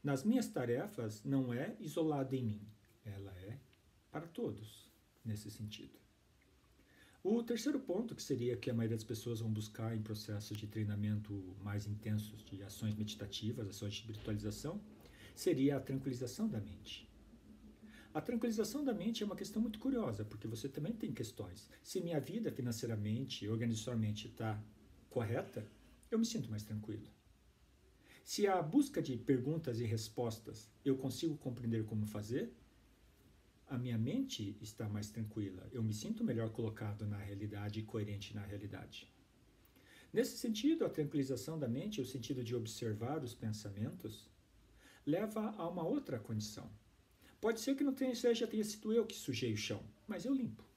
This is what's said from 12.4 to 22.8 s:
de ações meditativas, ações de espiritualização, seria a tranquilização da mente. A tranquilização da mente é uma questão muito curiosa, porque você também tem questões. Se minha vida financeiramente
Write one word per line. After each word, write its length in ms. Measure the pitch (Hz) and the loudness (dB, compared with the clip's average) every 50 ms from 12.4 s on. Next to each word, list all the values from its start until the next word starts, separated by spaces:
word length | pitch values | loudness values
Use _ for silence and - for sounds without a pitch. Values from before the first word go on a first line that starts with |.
| - | -10
de 160 | - 98 95 | -10 -10 -8
ações 320 | 104 98 - - 113 107 104 | -8 -10 -6 0 0 2 2
meditativas, 760 | 107 107 104 - - 107 98 - - 110 107 120 123 110 | 2 0 -2 -2 -6 -6 -4 -4 -2 0 0 0 0 -2
ações 280 | 98 - - 107 101 - | -4 -4 -4 -4 -2 -4
de 60 | - | -4
espiritualização, 760 | - 113 107 - - 117 107 101 104 107 98 - - 151 180 208 - - - - - - - - - - - | -6 -6 -8 -6 -2 0 0 2 0 -2 -2 -2 -4 -4 -4 -4 -6 -10 -18 -18 -18 -20 -18 -18 -18 -16 -12
seria 420 | - - 190 160 131 135 143 143 | 2 4 4 6 8 6 6 6
a 40 | 131 | 4
tranquilização 680 | - - 139 131 - 135 123 120 127 117 - - 220 | 0 0 -2 0 0 0 -2 0 -2 -4 0 0 0
da 140 | 220 - 107 | 2 2 0
mente. 480 | 104 - - - - - - - - - - - - - - - - - - - - - - - - - - - - - - | -2 -4 -8 -12 -10 -12 -12 -12 -12 -18 -20 -20 -20 -20 -20 -20 -20 -20 -20 -18 -18 -20 -18 -18 -20 -18 -18 -18 -20 -6 -6
A 80 | 156 | -2
tranquilização 600 | - - 247 226 - 233 220 220 208 - - 302 294 | -2 0 0 2 2 2 4 4 2 2 2 2 2
da 100 | 262 220 | 2 2
mente 300 | 170 180 226 226 - 208 | 2 2 0 2 2 0
é 20 | |
uma 100 | 208 185 | -2 -2
questão 240 | - 190 - - 214 | -4 -6 -2 2 2
muito 200 | 233 240 220 - | 2 2 0 0
curiosa, 440 | - 269 269 233 208 117 107 107 107 | 2 2 4 4 2 2 0 0 -2
porque 240 | - - - - | -4 -6 -6 -6
você 220 | 113 113 110 - 139 | -4 -4 -2 -4 -4
também 240 | - - 151 185 233 | -2 -2 -2 -2 0
tem 180 | - - - | 0 -2 -2
questões. 560 | 117 - 117 - - - 101 90 90 - - - - - | 0 -2 -4 -4 -4 -8 -8 -8 -8 -14 -16 -18 -20 -18
Se 180 | - - - 190 | -14 -2 -2 -2
minha 200 | 170 170 165 147 | 0 2 2 2
vida 320 | - - 185 233 214 156 | 2 0 -2 -2 -2 0
financeiramente 920 | - - 123 123 113 110 | -2 -2 -2 -2 -2 -2